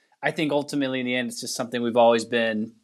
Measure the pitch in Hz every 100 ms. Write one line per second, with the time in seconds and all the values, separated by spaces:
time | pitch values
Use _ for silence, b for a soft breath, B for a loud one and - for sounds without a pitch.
0 | _ - 143 165 156 143 139 143 131 131
1 | 123 127 120 117 120 - 120 120 120 117
2 | 117 117 113 120 113 110 110 -